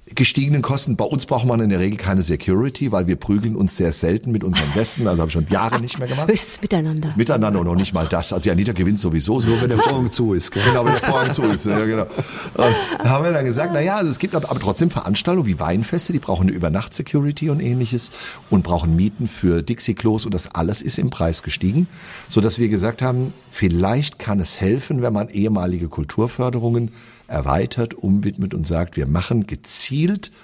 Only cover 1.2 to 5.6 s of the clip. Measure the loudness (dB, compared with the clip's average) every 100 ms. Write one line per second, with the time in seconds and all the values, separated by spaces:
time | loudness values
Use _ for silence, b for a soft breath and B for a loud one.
1.2 | 0 0 2 2 4 2 2 0 0 0
2.2 | 2 0 2 2 2 0 0 0 2 0
3.2 | 2 0 2 0 0 2 0 2 2 0
4.2 | 0 -2 0 0 0 0 -2 0 0 2
5.2 | 0 0 0 0